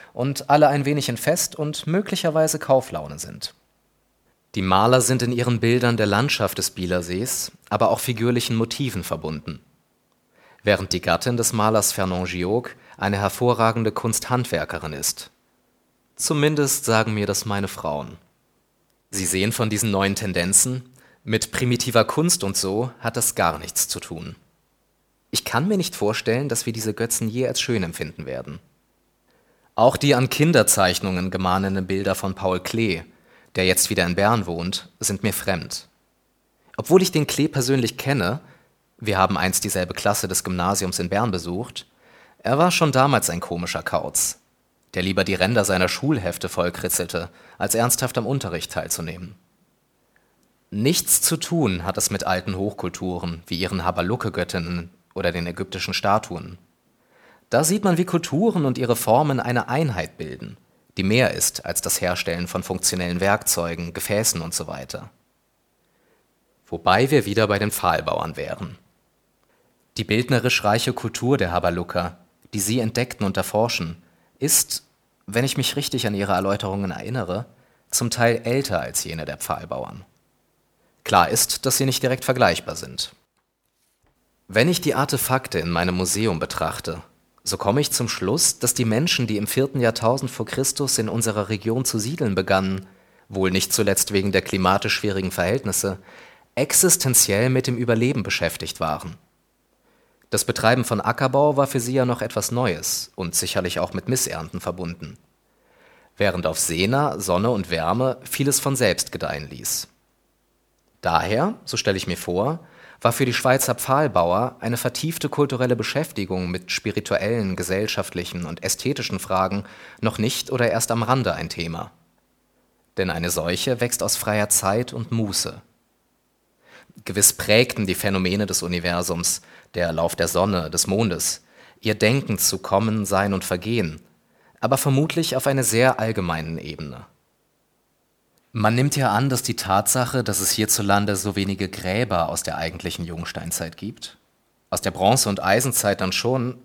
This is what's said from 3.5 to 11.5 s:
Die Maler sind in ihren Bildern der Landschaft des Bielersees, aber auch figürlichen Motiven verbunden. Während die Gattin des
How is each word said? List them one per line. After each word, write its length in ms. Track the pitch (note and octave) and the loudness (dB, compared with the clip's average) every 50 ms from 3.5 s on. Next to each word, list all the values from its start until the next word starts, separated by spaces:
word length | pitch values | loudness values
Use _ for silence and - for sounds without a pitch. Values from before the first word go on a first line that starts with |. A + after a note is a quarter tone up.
| - _ _ _ _ _ _ _ _ _ _ _ _ _ _ _ _ _ _ _ - | -12 _ _ _ _ _ _ _ _ _ _ _ _ _ _ _ _ _ _ _ -4
Die 80 | G#2+ | -2
Maler 400 | F#2+ F#2 F#2 F#2+ G#2+ A#2+ B2+ B2+ | 0 2 4 4 6 6 6 4
sind 220 | A#2+ - C3 A#2+ B2 | 4 4 0 0 0
in 80 | A#2+ | 0
ihren 280 | B2 A#2+ B2 B2 A#2+ G#2 | 0 0 0 0 2 2
Bildern 380 | A#2 A#2 B2 B2 B2 A#2+ A#2 | 2 2 2 4 2 2 2
der 80 | A2 G#2+ | 2 2
Landschaft 540 | G2+ G2+ G#2+ C3+ C#3 - - G#2+ F#2+ - - | 2 2 2 2 2 0 0 0 -2 -2 -2
des 100 | F#2 - | -4 -4
Bielersees, 840 | - F#2 F#2 F2 F2+ F2+ E2+ F2 F2+ F#2+ A#2 C3+ - - - - - _ _ - | -4 -4 -4 -2 -2 -2 -2 -2 -4 -4 -4 -4 -4 -6 -6 -8 -12 _ _ -2
aber 200 | G#2 G#2+ A#2 F#2 | 0 2 2 2
auch 100 | A2+ - | 2 0
figürlichen 560 | - C3 A#2+ G#2+ A#2 A#2+ A#2+ B2 - - A#2 | -2 -2 -2 0 2 2 2 2 0 0 0
Motiven 480 | A2+ A2+ A2+ - - C#3+ A#2+ F#2 F#2 E2 | 0 0 -2 -2 -4 -4 -4 -4 -6 -6
verbunden. 560 | - - D#2 - D#2 D#2+ D2 - E2 D2 - _ _ _ _ _ _ _ _ _ _ _ _ _ _ _ _ _ _ _ _ | -6 -6 -6 -4 -6 -8 -8 -8 -10 -12 -12 _ _ _ _ _ _ _ _ _ _ _ _ _ _ _ _ _ _ _ _
Während 320 | - G#2+ G2 F2+ F#2+ - F#2 | 2 2 2 4 2 0 -2
die 80 | F2 | 0
Gattin 360 | - F2+ E2+ - - B2 A#2+ | 2 2 2 2 2 0 0
des 140 | A#2 A2 - | 0 0 0